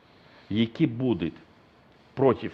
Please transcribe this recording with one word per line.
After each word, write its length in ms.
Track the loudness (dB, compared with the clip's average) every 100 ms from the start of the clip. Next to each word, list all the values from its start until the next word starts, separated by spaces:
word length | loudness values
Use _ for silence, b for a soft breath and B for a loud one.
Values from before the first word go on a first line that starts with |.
| _ b b b b
які 380 | -2 0 0 -2
будуть 460 | 0 -2 -2 -4 -8 -18 _ _ _ _ _ _
проти 380 | 2 2 2 -2